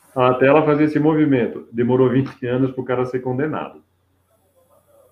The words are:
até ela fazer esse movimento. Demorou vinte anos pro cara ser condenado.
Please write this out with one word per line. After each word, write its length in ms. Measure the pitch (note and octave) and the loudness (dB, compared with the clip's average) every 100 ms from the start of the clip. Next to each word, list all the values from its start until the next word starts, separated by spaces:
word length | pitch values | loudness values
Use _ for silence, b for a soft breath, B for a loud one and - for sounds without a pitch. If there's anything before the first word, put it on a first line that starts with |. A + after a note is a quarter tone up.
| _ C3 | _ 0
até 300 | B2+ B2 C3+ | 2 4 4
ela 180 | D3+ | 4
fazer 200 | D3+ D3 | 4 2
esse 160 | D3+ D3+ | 2 0
movimento. 680 | D3+ D#3 D3+ B2+ G#2 - - | 0 2 2 2 0 -6 -10
Demorou 380 | A#2+ B2 B2+ B2+ | -4 0 2 2
vinte 360 | B2+ C3 - A#2+ | 2 -2 -6 -6
anos 260 | B2+ C3 | -2 -2
pro 120 | C3 | -4
cara 220 | B2+ B2 B2+ | -4 -4 -4
ser 140 | B2+ | -6
condenado. 640 | B2+ B2+ D#3 G#2 C#2+ - _ _ _ _ _ _ _ _ _ _ _ _ _ | -6 -6 -6 -6 -10 -16 _ _ _ _ _ _ _ _ _ _ _ _ _